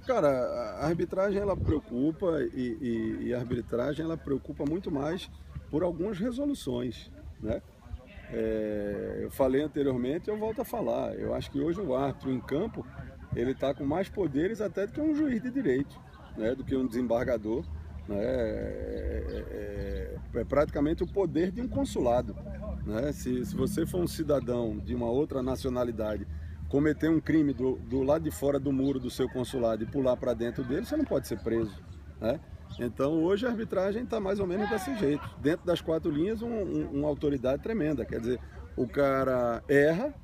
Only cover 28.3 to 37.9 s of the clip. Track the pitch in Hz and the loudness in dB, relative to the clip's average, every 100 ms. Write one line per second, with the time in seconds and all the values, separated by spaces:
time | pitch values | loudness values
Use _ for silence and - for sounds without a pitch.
28.3 | - 135 139 135 135 135 135 123 - 131 | 0 2 2 2 2 2 0 -2 0 0
29.3 | 127 120 131 117 110 117 139 131 123 123 | 0 -2 2 2 2 0 2 2 2 0
30.3 | 117 120 117 123 147 226 302 285 143 - | 0 0 -2 -2 -2 0 0 2 0 0
31.3 | 113 117 113 110 - - - - - 110 | -4 0 2 0 -4 -14 -16 -16 -4 -2
32.3 | 156 - - - 117 123 107 135 160 165 | -2 -4 -16 -12 -4 -4 2 2 4 2
33.3 | 202 247 226 220 196 190 208 240 226 190 | 2 2 -2 0 0 2 0 -2 -2 0
34.3 | 202 196 180 208 214 269 247 143 147 - | 0 0 0 0 0 -2 0 2 2 -2
35.3 | - 131 175 - 170 - 160 170 147 180 | 0 2 2 2 0 2 0 2 2 0
36.3 | 220 233 226 175 151 151 139 147 143 156 | 0 -2 -2 0 -2 0 0 0 2 2
37.3 | 139 123 139 - 226 151 | 2 2 0 0 0 2